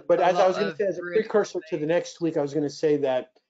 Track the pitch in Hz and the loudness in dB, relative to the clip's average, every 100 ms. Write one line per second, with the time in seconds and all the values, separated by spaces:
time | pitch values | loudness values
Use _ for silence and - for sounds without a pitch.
0 | - 175 175 180 190 190 202 156 196 170 | 0 2 2 4 2 2 -4 -4 -4 -4
1 | 175 175 214 214 196 180 - 165 151 175 | -4 -2 0 0 0 -4 -6 -4 0 0
2 | 170 - 165 156 143 151 147 143 156 147 | -2 -4 -2 0 -2 -2 -4 0 2 2
3 | 135 127 - _ | 2 0 -4 _